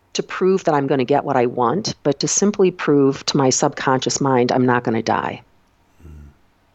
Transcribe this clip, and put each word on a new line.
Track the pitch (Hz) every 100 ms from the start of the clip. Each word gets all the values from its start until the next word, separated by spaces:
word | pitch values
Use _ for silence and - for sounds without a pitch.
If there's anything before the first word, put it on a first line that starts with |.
| _
to | -
prove | - - 185 190
that | 170
I'm | 147 139
gonna | 139
get | 123 143
what | 147 131
I | 123
want, | 113 117 170 - -
but | 147 -
to | 151
simply | - 202 202 185
prove | 180 - 143 135 135 -
to | 147
my | 131
subconscious | - 147 - 143 131 123 -
mind | 139 127 123
I'm | 127 127
not | 120
gonna | 123 113
die." | 110 98 - - - _ _ _ _ _ 80 73 71 69 _ _ _